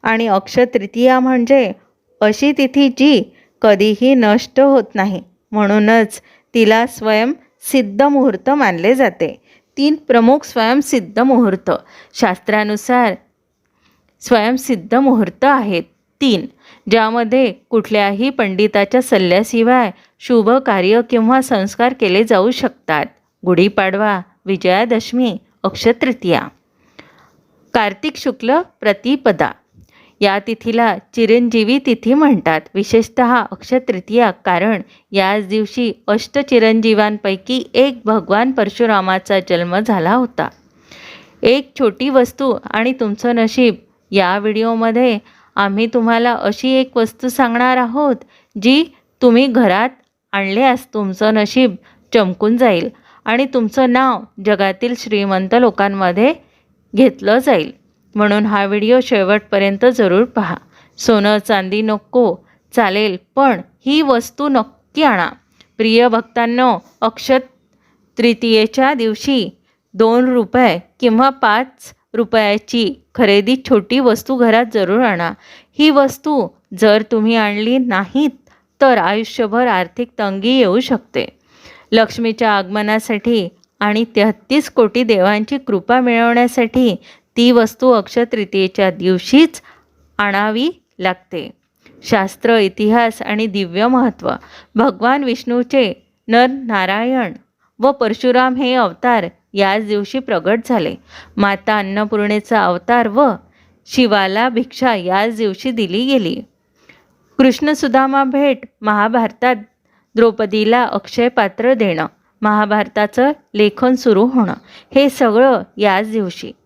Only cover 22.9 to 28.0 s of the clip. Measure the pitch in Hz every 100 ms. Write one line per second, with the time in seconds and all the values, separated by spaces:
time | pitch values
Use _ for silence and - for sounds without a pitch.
22.9 | 156 - _ _ _ 180 175 196 202 190
23.9 | 196 214 196 185 _ 185 196 185 185 233
24.9 | 226 - 240 247 175 _ _ 190 - 226
25.9 | 240 262 247 185 143 - _ _ _ _
26.9 | _ - _ _ _ _ _ _ 240 208
27.9 | 196